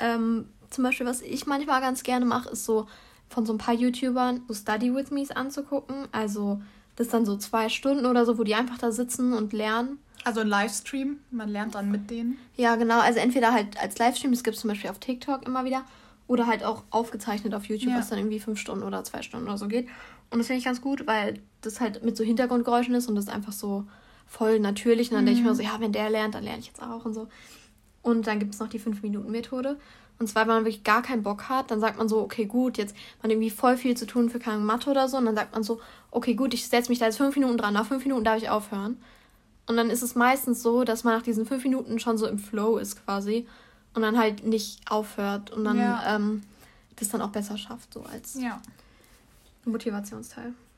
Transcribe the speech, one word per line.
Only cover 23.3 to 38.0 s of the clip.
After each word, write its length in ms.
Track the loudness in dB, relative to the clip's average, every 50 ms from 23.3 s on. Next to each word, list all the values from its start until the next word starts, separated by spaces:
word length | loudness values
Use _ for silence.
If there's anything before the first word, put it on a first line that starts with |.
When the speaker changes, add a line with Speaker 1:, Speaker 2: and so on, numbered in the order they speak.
| -4
Speaker 1:
einfach 200 | -6 -6 -6 -8
so 320 | -8 -6 -4 -4 -4 -6 -8 -14 -20 -20 -20 -20 -20 -20 -14
voll 320 | -6 0 2 4 4 4
natürlich. 500 | 4 2 0 2 4 4 4 4 4 2
Und 60 | 2
dann 100 | 4 6
denk 120 | 6 6 6
ich 40 | 6
mir 80 | 6
Speaker 2:
Mhm. 40 | 4
Speaker 1:
so, 80 | 2 0
ja, 160 | -2 -4 -2
wenn 140 | -2 0 0
der 160 | 0 0 0
lernt, 240 | 0 0 0 0 -2
dann 80 | -4 -8
lerne 160 | -8 -8 -10
ich 80 | -12 -14
jetzt 160 | -16 -14 -12
auch 220 | -10 -10 -8 -6
und 80 | -6 -6
so. 120 | -6 -8 -12 -14 -20 -20 -20 -20 -20 -20 -20 _ _ _ _ _ _ 0
Und 240 | 2 2 2 2 0
dann 100 | 0 0
gibt's 200 | 0 -2 -4 -6
noch 80 | -6 -6
die 100 | -6 -6
Fünf-Minuten-Methode. 1000 | -4 -4 -4 -4 -4 -4 -4 -4 -4 -4 -6 -6 -6 -6 -4 -4 -2 -2 -4 -6 -8 -16 -20 -20 -20 -20 _ -6
Und 80 | -4 0
zwar, 160 | 2 4 4 6
wenn 80 | 6
man 100 | 4 4
wirklich 180 | 2 0 0 2
gar 180 | 4 4 4
keinen 220 | 2 0 -2 -2 0
Bock 240 | -2 -4 -4 -4 -2
hat, 240 | -2 -2 0 0
dann 80 | 0 0
sagt 180 | 2 0 0 0
man 120 | 0 2
so, 100 | 2 2
okay, 240 | 0 0 -2 -2 -2
gut, 320 | 0 0 2 2 2 0 -2
jetzt 160 | -4 -6 -6 -14 -18 -20 -12 -4
man 100 | 0 0
irgendwie 180 | 2 2 2 0
voll 280 | 0 2 4 4 4 4
viel 180 | 4 0 0
zu 100 | 0 -2
tun 240 | -2 0 2 2 2
für, 80 | 0 -2
keine 180 | -4 -4 -2 0
Ahnung, 100 | 2 2
Mathe 220 | 2 2 2 2
oder 160 | 2 4 4 2
so. 80 | 2 2
Und 80 | 2
dann 100 | 2 2
sagt 180 | 2 0 -2 -2
man 100 | -4 -2
so, 160 | -2 -4 -4 -6 -14 -20 -20 -12 _
okay, 220 | -4 -2 0 0 2
gut, 200 | 2 2 0 0
ich 140 | -2 -2 0
setz 220 | 2 2 2 2
mich 100 | 2 2
da 60 | 2
jetzt 120 | 2 2 2
fünf 180 | 2 2 4
Minuten 220 | 4 2 2 2 2
dran, 160 | 0 0 2
nach 120 | 0 0 0
fünf 160 | -2 -2